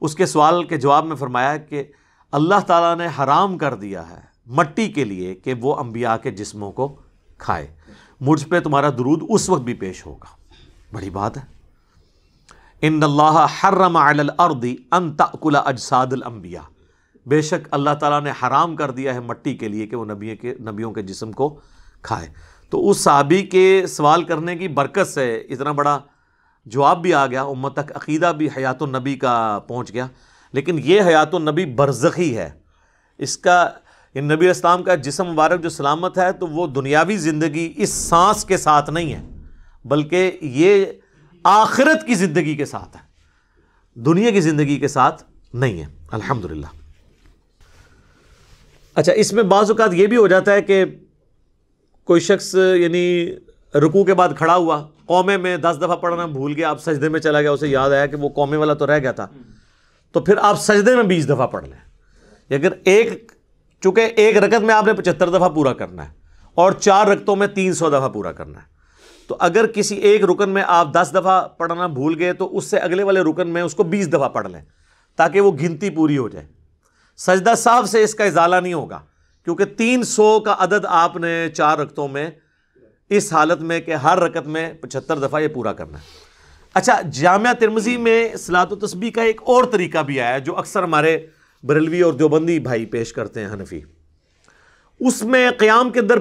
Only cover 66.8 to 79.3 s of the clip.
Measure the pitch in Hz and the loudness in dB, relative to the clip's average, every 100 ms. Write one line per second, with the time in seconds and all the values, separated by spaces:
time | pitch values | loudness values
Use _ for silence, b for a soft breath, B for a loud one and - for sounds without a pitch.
66.8 | 208 196 208 202 202 196 202 202 185 156 | 4 4 4 2 0 0 0 0 -2 0
67.8 | 160 139 131 107 90 80 76 76 - b | 0 0 0 -4 -8 -10 -16 -20 -20 b
68.8 | b b b b - - 175 185 220 214 | b b b b -12 -2 0 2 0 0
69.8 | 202 196 208 214 190 180 202 190 185 170 | -4 2 4 4 4 2 0 -2 2 2
70.8 | 156 165 170 180 180 185 - - 165 170 | 2 0 0 0 2 0 0 -6 -6 -4
71.8 | 180 131 147 160 180 180 185 196 147 202 | -6 -2 -2 -2 -2 -2 -4 -6 -2 -2
72.8 | 180 180 196 190 160 156 175 170 170 165 | 0 0 2 2 2 0 -2 -4 -2 -2
73.8 | 175 202 170 156 131 120 98 85 - _ | 0 0 0 0 0 -4 -8 -12 -20 _
74.8 | _ _ _ - 165 190 202 151 165 156 | _ _ _ 0 2 4 2 2 -2 -4
75.8 | 202 160 156 143 110 92 76 _ _ _ | -4 0 0 0 -4 -10 -20 _ _ _
76.8 | _ _ _ - - 190 190 233 233 240 | _ _ _ -6 0 2 4 2 4 4
77.8 | 202 220 214 214 208 165 170 180 180 170 | 4 2 2 0 0 2 2 2 0 -4
78.8 | 113 87 - _ _ | -8 -12 -20 _ _